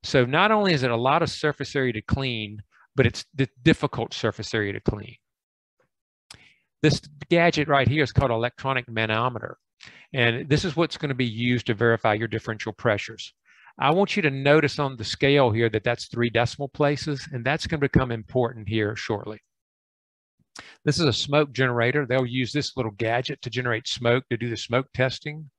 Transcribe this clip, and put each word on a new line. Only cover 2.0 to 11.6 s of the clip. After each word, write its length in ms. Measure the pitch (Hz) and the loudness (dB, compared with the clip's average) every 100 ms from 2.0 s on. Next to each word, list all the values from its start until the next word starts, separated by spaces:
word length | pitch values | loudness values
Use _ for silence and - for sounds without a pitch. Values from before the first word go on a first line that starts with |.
clean, 600 | - - 135 117 107 104 - _ _ | -2 -2 -2 -4 -8 -12 -18 _ _
but 120 | - 120 | 2 2
it's 180 | - - | 2 -14
the 140 | 139 135 _ | -2 -2 _
difficult 500 | 131 160 143 - 113 | 2 2 0 -4 -6
surface 400 | - 113 - 107 | -2 -2 -2 -6
area 200 | 113 101 | -2 -2
to 60 | 104 | -2
clean. 360 | - 104 101 - _ _ _ _ _ _ _ _ _ _ _ - _ _ _ _ | -4 -4 -10 -18 _ _ _ _ _ _ _ _ _ _ _ -20 _ _ _ _
This 180 | 151 139 - - - | 2 2 -4 -20 0
gadget 380 | 170 170 156 143 | 4 4 2 2
right 200 | 139 120 | 4 4
here 140 | 147 | 2
is 100 | 135 | 2
called 180 | - 135 | 2 2
electronic 580 | 113 120 - 135 131 123 | 2 -2 -4 -2 -2 -4
manometer. 680 | 113 110 110 123 117 - - _ _ - - _ | -2 0 0 0 -4 -12 -14 _ _ -20 -20 _
And 360 | 135 120 117 143 | 0 2 0 0
this 160 | 143 | 0
is 120 | 190 151 | 0 0
what's 200 | 165 - | -2 -2
gonna 180 | 147 | -6
be 120 | 127 123 | -2 -4
used 400 | 107 120 120 | -2 0 0